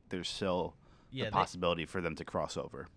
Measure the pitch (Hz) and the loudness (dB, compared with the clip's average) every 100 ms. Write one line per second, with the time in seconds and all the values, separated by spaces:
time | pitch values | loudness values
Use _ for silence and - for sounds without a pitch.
0 | - 92 85 - 98 90 85 - - - | -8 -4 -4 0 2 2 0 -6 -20 -20
1 | - 131 113 98 - 90 87 85 78 95 | -10 -6 0 2 2 4 4 4 0 0
2 | 82 78 82 87 76 76 67 67 76 | 0 -2 -2 -2 0 -2 -6 -8 -12